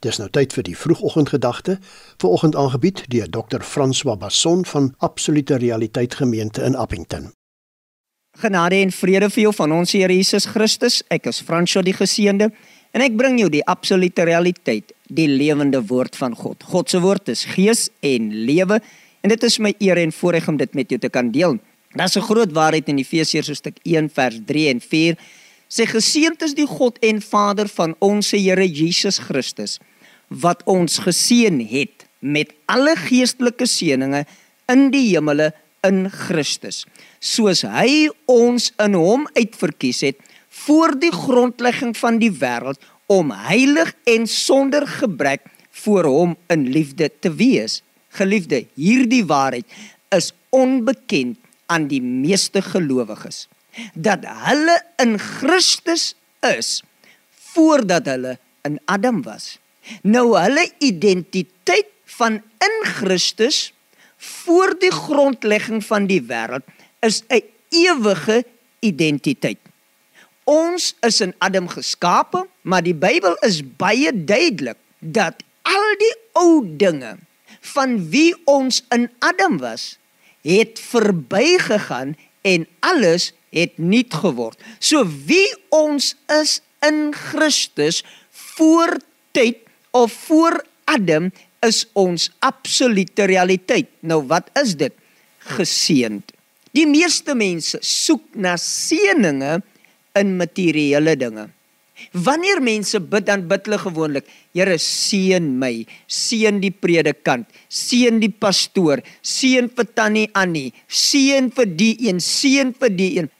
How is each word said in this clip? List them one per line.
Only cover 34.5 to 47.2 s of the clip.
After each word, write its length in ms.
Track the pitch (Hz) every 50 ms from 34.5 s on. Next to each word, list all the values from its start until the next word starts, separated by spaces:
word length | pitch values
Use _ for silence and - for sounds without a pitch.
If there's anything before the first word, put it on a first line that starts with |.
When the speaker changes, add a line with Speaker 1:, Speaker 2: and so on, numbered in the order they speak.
| _ _ _ -
Speaker 2:
in 240 | 247 262 277 277
die 240 | 240 277 262 233 185
hemele 360 | 156 151 151 147 147 151 151 147 - _ _ _ _
in 300 | - 190 196 190 185 196
Christus, 760 | 190 - - - 185 160 143 - - - - 107 - - - _ _ - - - _ _
soos 420 | - - - - 226 208 180 -
hy 480 | - 110 101 127 185 240 285 311 302 302 294 _ _ -
ons 440 | 254 233 233 240 247 240 - - _ _
in 160 | 214 208 202
hom 340 | 180 160 175 214 262 302 - -
uitverkies 680 | - 240 202 - - - 170 151 _ - 131 120 -
het 160 | - 139 131 _ _ _ _ - _ _
voor 500 | _ - - - 294 311 330 330 320 262
die 120 | 302 339
grondlegging 840 | - 175 - 277 254 240 240 247 240 - 240 247 233 - - 240 220 -
van 220 | - 240 226 226
die 120 | 214 233
wêreld 460 | 185 139 139 127 120 120 123 131 139 - - _ _ _ _ _
om 240 | 202 190 170 143
heilig 600 | 107 95 101 123 175 233 262 277 294 311 330 - - _ _
en 220 | - 233 226 233 220
sonder 600 | - - - - 262 269 277 277 262 294 294 -
gebrek 540 | - - - 240 175 131 147 139 135 143 _ - _ _ _ _
voor 320 | _ - - 214 208 190 170
hom 340 | 151 131 147 175 175 165 - _ _
in 200 | 180 165 139 123
liefde 400 | 131 160 160 139 135 - 156 143 -
te 140 | _